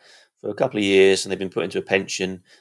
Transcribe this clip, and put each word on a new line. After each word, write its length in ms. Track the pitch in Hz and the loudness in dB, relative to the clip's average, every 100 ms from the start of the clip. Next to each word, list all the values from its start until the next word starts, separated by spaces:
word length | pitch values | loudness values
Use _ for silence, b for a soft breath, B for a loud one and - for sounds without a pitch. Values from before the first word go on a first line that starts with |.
| b b b _ | b b b _
for 80 | 104 | -10
a 40 | |
couple 240 | 104 131 107 | -4 -4 0
of 60 | |
years 400 | 98 95 95 95 | 2 6 6 4
and 80 | 101 | -2
they've 80 | 92 | -6
been 100 | 95 | -6
put 140 | 92 | -6
into 140 | 90 95 | -6 -6
a 20 | |
pension, 640 | - 98 95 - 92 92 b b | -2 -2 -2 -6 -6 -8 b b